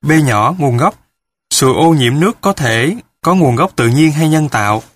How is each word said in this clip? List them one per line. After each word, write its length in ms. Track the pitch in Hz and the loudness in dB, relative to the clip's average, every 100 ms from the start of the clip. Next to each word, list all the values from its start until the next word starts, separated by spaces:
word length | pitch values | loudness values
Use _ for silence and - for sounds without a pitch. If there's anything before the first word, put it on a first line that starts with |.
B 100 | 143 | 0
nhỏ, 440 | 160 143 104 113 180 | 0 2 0 -2 -2
nguồn 200 | 143 120 | -2 0
gốc. 180 | 165 - _ _ _ _ _ | -2 -4 _ _ _ _ _
Sự 240 | - 135 | 0 0
ô 200 | 107 165 | 2 2
nhiễm 260 | 160 120 143 | 2 0 0
nước 180 | 185 233 | -2 -2
có 120 | 196 | -4
thể 420 | 196 127 113 135 233 - _ | -2 -2 0 -2 -4 -12 _
có 140 | - 185 | -2 2
nguồn 200 | 147 120 | 2 2
gốc 160 | 185 - | -2 0
tự 120 | 117 | 0
nhiên 240 | 127 156 | 2 2
hay 180 | 151 160 | 2 0
nhân 200 | 156 151 | 0 0
tạo. 340 | 117 104 110 - | -2 -2 -4 -6